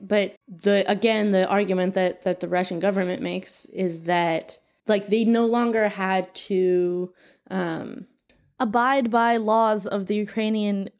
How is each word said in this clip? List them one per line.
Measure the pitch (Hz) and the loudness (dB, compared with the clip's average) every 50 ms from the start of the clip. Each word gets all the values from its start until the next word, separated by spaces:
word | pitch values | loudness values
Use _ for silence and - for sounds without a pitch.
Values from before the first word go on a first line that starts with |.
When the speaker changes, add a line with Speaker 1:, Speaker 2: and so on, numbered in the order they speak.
| 202 190 | -6 0
Speaker 1:
But | 208 208 196 190 - _ _ - | 0 0 0 0 -6 _ _ -20
the, | 185 165 - 202 202 202 190 - | -20 -4 0 2 2 4 4 2
again, | 208 190 220 226 220 214 208 208 | 0 2 2 2 2 2 2 2
the | 196 185 185 - | 2 2 2 2
argument | 196 202 208 185 185 180 185 190 190 | 2 0 2 0 0 0 0 0 0
that, | 190 185 180 175 - - | 0 0 0 -2 -2 -4
that | 190 180 180 | -4 -2 -2
the | - 170 | -4 -2
Russian | 180 180 185 185 185 165 | -2 -2 -2 -2 -4 -2
government | 180 202 196 196 185 180 185 - - | 0 0 0 0 -2 -2 -2 -4 -4
makes | 175 175 190 185 - - - - - | -4 -6 -6 -8 -8 -12 -14 -14 -12
is | - - 190 180 165 165 165 | -6 -4 -4 -4 -4 -4 -2
that, | 165 175 175 175 170 165 160 - - - - _ _ _ _ _ | 0 0 2 2 0 0 -2 -4 -8 -16 -20 _ _ _ _ _
like, | - 214 196 202 - | 0 0 0 0 0
they | 202 226 226 | 0 2 4
no | 220 233 226 233 226 | 4 4 4 2 2
longer | 233 240 240 233 220 220 214 208 | 2 0 0 0 0 0 0 0
had | 202 185 190 190 190 185 180 180 - | -2 -2 -2 0 0 0 -2 -2 -8
to, | - - - 202 185 185 185 180 180 180 175 180 180 180 180 - _ _ - _ _ _ - | -10 -6 -2 0 0 2 2 2 2 0 0 -2 -4 -6 -8 -12 _ _ -20 _ _ _ -8
um, | 190 190 180 170 165 - 113 - - - - - _ _ _ _ _ _ _ _ _ - | -6 -4 -4 -4 -4 -6 -8 -10 -12 -14 -18 -20 _ _ _ _ _ _ _ _ _ -4
Speaker 2:
abide | 262 220 202 240 240 262 269 277 240 226 | -4 -2 0 0 2 2 2 2 2 2
by | 226 233 233 233 233 233 | 2 2 2 4 2 2
laws | 220 214 220 226 226 220 214 208 190 - | 2 2 4 4 4 4 2 0 -2 -4
of | - 208 196 - | -4 -4 -2 -2
the | 214 | -2
Ukrainian | 208 214 208 - 226 214 214 220 220 208 208 202 196 196 - - | -2 -2 -2 -4 -2 -2 0 0 0 0 0 -2 -2 -4 -8 -12